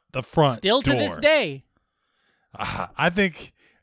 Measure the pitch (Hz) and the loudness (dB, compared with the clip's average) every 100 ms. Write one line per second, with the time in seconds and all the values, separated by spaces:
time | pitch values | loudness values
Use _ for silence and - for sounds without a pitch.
0 | _ 139 120 - 147 117 185 247 277 262 | _ -10 -4 2 2 2 0 2 2 0
1 | - - 294 311 170 139 - _ _ _ | -2 0 2 2 0 -8 -16 _ _ _
2 | _ _ _ _ _ - 101 98 90 - | _ _ _ _ _ -10 -8 -6 -8 -2
3 | 160 180 190 - - _ _ _ | 0 0 -2 -4 -18 _ _ _